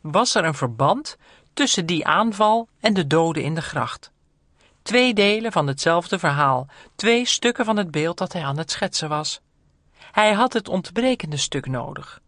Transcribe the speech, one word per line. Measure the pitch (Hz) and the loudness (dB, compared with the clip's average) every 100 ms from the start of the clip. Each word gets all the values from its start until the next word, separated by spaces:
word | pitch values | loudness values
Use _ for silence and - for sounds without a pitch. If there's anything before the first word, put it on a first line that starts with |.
was | 151 170 247 | 0 0 2
er | 226 | 2
een | 160 | 0
verband | 143 127 113 139 233 - - _ - _ | -2 -4 2 2 2 -2 -16 _ -20 _
tussen | - 277 - | -2 0 0
die | 165 165 | 0 0
aanval | - 165 226 196 214 226 233 _ | 2 2 2 2 2 2 -2 _
en | 214 | 0
de | 190 147 | 2 4
doden | 160 165 156 | 2 2 0
in | 143 | -2
de | 160 | -4
gracht. | - 147 117 - - _ _ _ _ _ _ _ | -4 -4 -4 -8 -18 _ _ _ _ _ _ _
Twee | - 240 254 | 0 2 4
delen | 214 202 220 226 | 4 2 2 0
van | 180 143 | 0 0
hetzelfde | 135 165 170 170 190 | 0 2 2 0 -2
verhaal, | 156 143 139 131 135 - - | 0 2 2 0 -4 -18 -20
twee | - 214 233 | -4 2 2
stukken | 247 - 240 240 | 2 0 0 0
van | 220 208 | 0 0
het | 180 | -2
beeld | 151 160 170 | -2 -4 -4
dat | 185 | -6
hij | 180 | -4
aan | 143 143 | -6 -6
het | 165 | -6
schetsen | - 190 - 156 | -6 -4 -4 -4
was. | 151 151 - _ _ _ _ _ _ - | -4 -4 -10 _ _ _ _ _ _ -4
Hij | - 214 | 2 2
had | 202 247 | 4 2
het | 226 - | 0 -2
ontbrekende | 185 - 190 254 247 156 147 | -4 -4 -2 0 0 -4 -4
stuk | - 143 135 | -4 -4 -4
nodig. | 127 127 - - - | -6 -6 -12 -16 -20